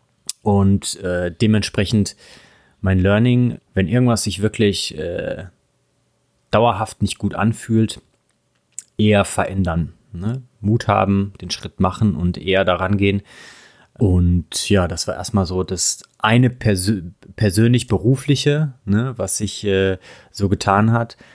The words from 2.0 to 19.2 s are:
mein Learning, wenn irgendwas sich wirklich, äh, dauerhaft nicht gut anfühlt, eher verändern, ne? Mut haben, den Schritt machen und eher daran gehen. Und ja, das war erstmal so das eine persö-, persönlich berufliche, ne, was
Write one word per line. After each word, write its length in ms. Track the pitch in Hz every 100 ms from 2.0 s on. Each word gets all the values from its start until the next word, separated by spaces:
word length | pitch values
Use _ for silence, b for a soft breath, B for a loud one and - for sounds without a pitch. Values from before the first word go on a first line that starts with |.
| 98 - B B B B B B
mein 180 | 95 92
Learning, 600 | 92 104 123 123 123 - _
wenn 140 | - 95
irgendwas 380 | 123 123 113
sich 180 | - 92
wirklich, 560 | 104 - 104 92 - -
äh, 460 | 85 87 - 87 92 _ _ _ _ _ _ _ _ _ _
dauerhaft 520 | 123 120 104 110 -
nicht 160 | 104 -
gut 180 | 104 -
anfühlt, 640 | 104 110 - 113 110 - _ _ _ _ _ _ _ - - -
eher 260 | 104 101
verändern, 720 | 98 - 92 95 87 82 80 - _
ne? 300 | 85 101 131 123 _
Mut 260 | 101 113 -
haben, 460 | 101 98 98 98 -
den 100 | 90
Schritt 300 | - - -
machen 340 | 92 - 110
und 220 | 87 87 -
eher 280 | 95 95
daran 340 | 95 87 92 101
gehen. 240 | 98 98 B B B B B B B -
Und 720 | 92 90 87 87 80 - -
ja, 180 | 101 87
das 220 | 82 -
war 80 | -
erstmal 300 | - 101 90
so 180 | 92
das 380 | 87 87 - - - _
eine 320 | 107 120 127
persö-, 600 | 123 117 98 98 104 85 - -
persönlich 540 | - 107 92 117 120 -
berufliche, 840 | 98 101 135 - 139 147 147 151 123
ne, 300 | - 101 127
was 240 | 110